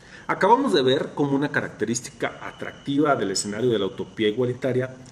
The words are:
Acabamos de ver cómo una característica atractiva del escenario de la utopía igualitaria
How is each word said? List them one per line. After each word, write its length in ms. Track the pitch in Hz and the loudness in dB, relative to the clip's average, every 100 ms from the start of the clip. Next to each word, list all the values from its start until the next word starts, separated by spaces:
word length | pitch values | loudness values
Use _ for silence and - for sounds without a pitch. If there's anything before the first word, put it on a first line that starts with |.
| - - - | -20 -12 -6
Acabamos 440 | 165 190 254 277 | 2 6 6 4
de 80 | 170 | 2
ver 300 | 127 139 156 - | 2 2 -2 -2
cómo 220 | 143 139 | 0 0
una 160 | 147 | 0
característica 880 | 131 101 - 107 120 - - 127 - | -2 -4 -6 -4 -4 -8 -8 -8 -6
atractiva 720 | 101 - 101 - - 139 151 127 | -14 -12 -14 -10 -2 2 2 2
del 160 | 98 | 0
escenario 380 | 95 104 104 123 | -2 -4 0 2
de 100 | 107 | 2
la 60 | 98 | 0
utopía 420 | - 92 - 107 | -4 -10 0 0
igualitaria 680 | 113 123 120 135 123 127 - - | 2 -2 -2 -2 -2 -4 -10 -20